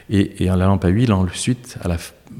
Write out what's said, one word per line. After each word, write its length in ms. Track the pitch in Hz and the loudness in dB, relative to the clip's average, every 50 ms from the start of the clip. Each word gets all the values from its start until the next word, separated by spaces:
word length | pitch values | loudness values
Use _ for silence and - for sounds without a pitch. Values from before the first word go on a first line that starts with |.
| - - | -8 -2
et, 360 | 110 98 101 - - - 90 | 0 0 0 0 -2 -2 0
et 0 | |
la 100 | 92 92 | 0 2
lampe 300 | 90 92 95 98 92 - | 2 2 2 2 2 2
à 20 | 87 | 2
huile, 240 | 92 110 127 120 | 2 2 2 2
ensuite, 680 | 104 92 92 87 - - - - 127 - - - - - | 2 2 2 0 -4 -4 -4 -4 -4 -4 -6 -14 -14 -8
à 80 | - 87 | -6 -4
la 80 | 87 82 | -4 -4
f-, 160 | - - - _ _ - - 65 | -6 -10 -18 _ _ -20 -18 -16